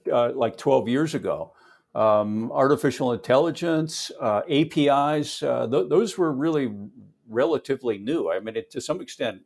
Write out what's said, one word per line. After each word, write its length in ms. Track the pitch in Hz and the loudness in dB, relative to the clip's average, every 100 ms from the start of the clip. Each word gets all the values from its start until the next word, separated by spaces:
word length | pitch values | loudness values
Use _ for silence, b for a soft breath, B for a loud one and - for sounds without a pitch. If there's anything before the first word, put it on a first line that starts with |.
| - | 0
uh, 220 | 127 120 | 2 2
like, 240 | 131 113 - | 0 -2 0
twelve 280 | 143 131 110 | 2 2 2
years 280 | 131 160 | 0 0
ago, 400 | 147 92 76 82 b b b _ | -2 -4 -4 -8 b b b _
um, 580 | - 110 107 104 107 120 | 0 4 4 2 -2 -2
artificial 600 | 143 135 143 143 - 127 | 2 2 2 0 0 -2
intelligence, 960 | 117 - 131 165 - 170 160 160 - - - | -2 2 4 4 -2 -2 0 -2 -6 -10 -4
uh, 220 | 123 104 - | 0 0 2
A 180 | 147 160 | 0 2
P 220 | 156 143 | 2 2
Is, 540 | 139 143 151 143 - | 4 2 0 -4 -4
uh, 240 | 143 123 117 | -2 0 0
th-, 220 | 139 185 | 0 2
those 300 | 160 220 - | 2 2 0
were 140 | 165 | 0
really 380 | 135 160 151 123 101 101 - 98 _ - | 0 0 0 -2 -6 -12 -18 -20 _ -4
relatively 680 | 110 160 139 - 131 123 101 | 0 2 0 -2 -2 -2 -4
new. 340 | 107 160 85 | -2 -2 -2
I 100 | 92 | -2
mean, 160 | 110 113 | -4 -8
it, 140 | 113 | -8
to 80 | - | -8
some 200 | - 180 | -6 -6
extent, 400 | - - 120 95 | -8 -6 -6 -6